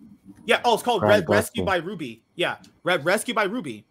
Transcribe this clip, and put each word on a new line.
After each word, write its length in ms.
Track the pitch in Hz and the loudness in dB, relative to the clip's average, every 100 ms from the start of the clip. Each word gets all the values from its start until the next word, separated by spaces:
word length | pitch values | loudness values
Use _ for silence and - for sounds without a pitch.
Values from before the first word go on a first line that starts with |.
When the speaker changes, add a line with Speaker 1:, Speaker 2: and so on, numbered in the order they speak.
| - - - - - | -20 -20 -20 -18 0
Speaker 1:
Yeah, 160 | 226 | 2
oh, 100 | 247 | 2
it's 100 | 214 | 0
called 180 | - 226 | 0 0
Speaker 2:
Grant 260 | 208 208 175 | 4 4 4
Speaker 1:
Red 20 | |
Rescue 340 | 208 - - | 2 0 -4
Speaker 2:
Gustin. 20 | 185 | -2
Speaker 1:
by 100 | 185 | -2
Ruby. 460 | 165 202 143 113 _ - | -4 -10 -12 -14 _ -6
Yeah, 220 | 165 110 - _ | -4 -4 -14 _
Red 200 | 160 180 | -2 0
Rescue 300 | 147 208 - | 2 0 0
by 100 | 220 | -2
Ruby. 420 | 202 240 165 107 - | -2 -2 -8 -12 -16